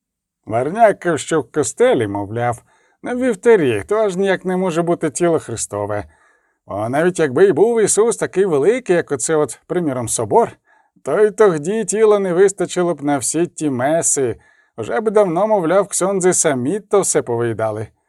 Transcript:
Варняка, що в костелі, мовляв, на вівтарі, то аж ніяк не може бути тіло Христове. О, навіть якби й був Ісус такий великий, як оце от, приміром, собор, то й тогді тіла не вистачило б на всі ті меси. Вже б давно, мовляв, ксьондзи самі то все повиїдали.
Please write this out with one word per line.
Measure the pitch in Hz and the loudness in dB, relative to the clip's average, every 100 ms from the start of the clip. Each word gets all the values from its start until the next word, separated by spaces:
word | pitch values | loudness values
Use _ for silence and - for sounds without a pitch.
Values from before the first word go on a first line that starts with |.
| _ _ _ _ - | _ _ _ _ -6
Варняка, | 113 135 214 220 190 - 147 | -4 -2 2 2 2 -2 -4
що | - 160 | -2 -2
в | - | -2
костелі, | 156 135 - 247 175 107 | -4 -4 0 0 2 -2
мовляв, | 101 101 113 120 120 _ _ _ _ | -4 -6 -4 -4 -6 _ _ _ _
на | - 247 | -8 -4
вівтарі, | 254 190 240 220 135 - - | -2 0 4 4 4 0 -2
то | 214 | -2
аж | 208 180 | 0 0
ніяк | 196 180 185 | 0 -2 -2
не | 185 | -2
може | 185 160 | -2 -2
бути | 170 170 160 | -2 -2 -4
тіло | - 175 151 | -2 0 0
Христове. | - 110 - 104 101 104 - _ _ _ _ _ - | -2 -10 -8 -6 -4 -6 -8 _ _ _ _ _ -12
О, | 98 113 | -8 -4
навіть | 139 175 175 | 0 0 0
якби | 151 127 202 | 0 4 4
й | |
був | 143 226 233 | 6 2 2
Ісус | 185 - 233 196 | 2 2 0 0
такий | 147 175 196 | -4 0 0
великий, | 143 156 247 240 175 | 2 2 0 0 0
як | - | 0
оце | 139 - 156 | -6 -2 0
от, | 147 - - | -2 -6 -6
приміром, | 175 160 127 117 | -4 -2 -4 -4
собор, | - 107 196 226 - _ _ _ _ | -4 0 2 2 -4 _ _ _ _
то | - 175 | -4 2
й | 214 | 2
тогді | 185 208 156 151 220 196 | 4 4 4 -2 -4 -2
тіла | 208 214 208 | 2 4 4
не | 196 | 2
вистачило | 175 196 - 175 175 175 | 2 2 2 -4 -2 -2
б | 143 | -2
на | 143 143 | -2 -2
всі | - 156 175 | -2 -2 -4
ті | - 151 | -4 -4
меси. | 123 135 165 - 143 123 - _ _ _ - | -2 0 0 0 0 -2 -4 _ _ _ -12
Вже | 110 233 | -6 -4
б | 220 | 0
давно, | 208 196 160 214 | 2 2 0 0
мовляв, | 208 160 190 185 | 0 2 0 0
ксьондзи | - 185 196 180 | -2 -2 0 2
самі | - 160 127 123 208 | 2 0 0 -2 -6
то | - 202 | 0 0
все | 170 156 | 2 -2
повиїдали. | 127 117 120 107 110 107 107 _ | -2 -2 -2 -2 -4 -4 -10 _